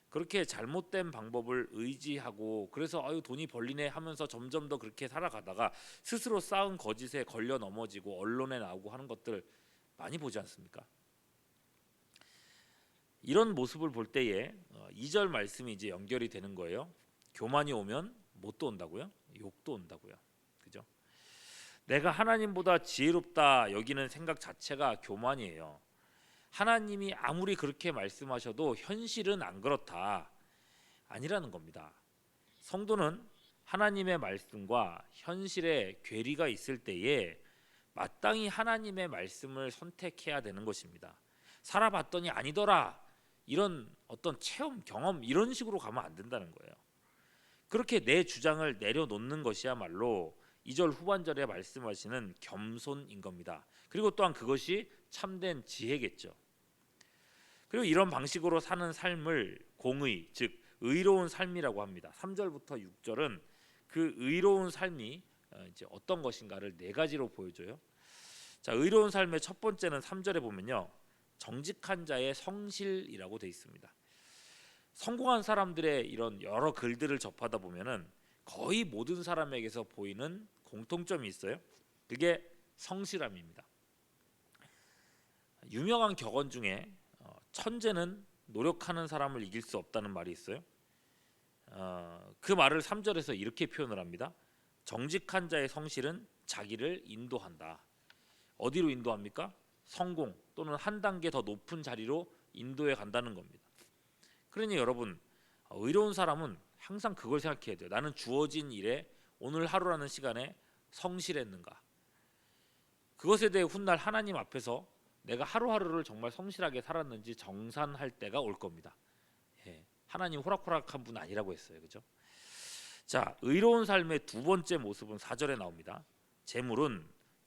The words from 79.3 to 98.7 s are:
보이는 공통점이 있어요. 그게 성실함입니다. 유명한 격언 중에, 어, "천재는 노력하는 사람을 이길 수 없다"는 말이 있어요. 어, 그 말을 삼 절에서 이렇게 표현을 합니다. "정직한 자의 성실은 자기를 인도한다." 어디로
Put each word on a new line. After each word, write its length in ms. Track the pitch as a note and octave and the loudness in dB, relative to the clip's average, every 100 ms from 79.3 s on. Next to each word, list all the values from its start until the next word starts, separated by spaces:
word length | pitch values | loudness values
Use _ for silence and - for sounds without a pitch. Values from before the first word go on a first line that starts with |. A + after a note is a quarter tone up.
| E3 D3 B2+ A2 A#2 | -2 -2 -2 -4 -6
보이는 640 | G#2+ - G2+ G2+ D3 F#3+ G#3+ _ - | -10 -8 -8 -6 -8 -8 -16 _ -16
공통점이 640 | A2 A2+ F3 F3 F3 A2 | -14 -6 -6 -2 -4 -4
있어요. 320 | F#2 F#2+ C#3+ _ - _ _ - | -6 -6 -6 _ -20 _ _ -10
그게 400 | B2 E3+ E3+ - - _ - | 2 4 4 -2 -20 _ -18
성실함입니다. 880 | - F#3 G3 F#3+ B2+ F#2 E2 E2+ - _ _ _ _ _ _ _ _ _ - _ _ _ _ _ _ _ _ _ - | -10 -6 -4 -4 -6 -8 -16 -20 -20 _ _ _ _ _ _ _ _ _ -20 _ _ _ _ _ _ _ _ _ -8
유명한 440 | A2 F3+ A#3 G#3+ F#3+ | -2 2 4 4 2
격언 340 | A2+ B2 C#3+ | 0 0 0
중에, 420 | B2 G#2 F#2+ - - _ _ | 0 -2 -2 -6 -18 _ _
어, 160 | - - _ | -20 -20 _
"천재는 760 | - A3 A#3 A3 F3+ F3 G3+ - _ - | -6 -4 0 0 2 -2 -4 -16 _ -10
노력하는 600 | G#2+ D3 F3 - E3 D#3+ | 0 0 0 -2 -4 -2
사람을 360 | D#3 C#3 C3 | -2 -2 -2
이길 180 | G2 A2 | -6 -6
수 160 | A2 G#2 | -4 -6
없다"는 340 | E2+ A2+ G#2 | -2 -4 -2
말이 200 | F#2 F2 | -6 -6
있어요. 320 | E2+ - G#2 - _ _ _ _ _ _ _ _ _ - | -8 -8 -10 -10 _ _ _ _ _ _ _ _ _ -18
어, 680 | G2 F#2 F2+ E2+ E2+ F#2+ G2+ | -10 -8 -6 -10 -14 -18 -8
그 120 | - | 4
말을 300 | F#3+ C#3 D#3 | 8 8 6
삼 200 | - G#3 | 0 -2
절에서 320 | G#3 E3+ D3 | 0 0 0
이렇게 320 | G2+ G#2 - D#3+ | -2 -2 -2 -4
표현을 320 | - C3 G2+ | -2 -4 -4
합니다. 360 | F2 F2+ C#3 - _ _ _ _ - | -6 -6 -8 -10 _ _ _ _ -8
"정직한 640 | A2+ C#3 F3+ - F#3+ F3 | -6 -2 -4 0 -2 2
자의 180 | D#3+ C3+ | 0 0
성실은 580 | D#3 D3+ - C#3 F3 - _ - | -2 -6 -2 -2 -4 -12 _ -10
자기를 580 | - G#2 G#2+ C#3+ F3+ - | -8 -6 -4 -2 -4 -8
인도한다." 800 | G#2+ B2 B2 F#2+ D#2+ D#2+ D#2 _ _ _ - _ _ _ - | -12 -6 -6 -6 -14 -14 -14 _ _ _ -20 _ _ _ -2
어디로 320 | B2 | 0